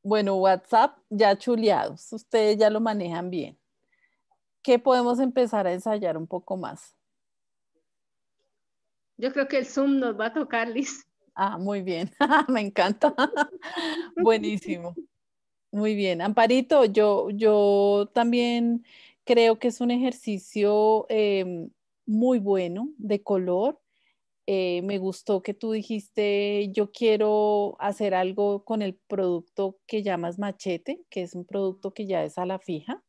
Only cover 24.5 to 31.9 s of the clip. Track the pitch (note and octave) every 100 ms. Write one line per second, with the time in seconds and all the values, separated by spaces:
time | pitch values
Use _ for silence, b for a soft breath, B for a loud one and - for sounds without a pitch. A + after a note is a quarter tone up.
24.5 | G3 F#3 F3 F#3+ G3+ F#3+ F#3 - G3 F#3+
25.5 | G3+ A3+ A3 G#3 G#3+ - - G#3 G3+ G3+
26.5 | G#3 G3+ G3+ G3+ - A#3 G#3+ G#3+ G#3+ G#3
27.5 | G#3 G3+ - G3+ G3+ G#3 F#3 F#3 G3 G3+
28.5 | G3+ - A3 G3+ F#3+ _ G3 F#3 F3 E3+
29.5 | - G3 G3 - G#3+ G3+ F3 E3+ F3 G3+
30.5 | F#3+ G3 E3+ - F4 _ G3+ F3+ F3 F3+
31.5 | G3+ F#3+ F#3+ G3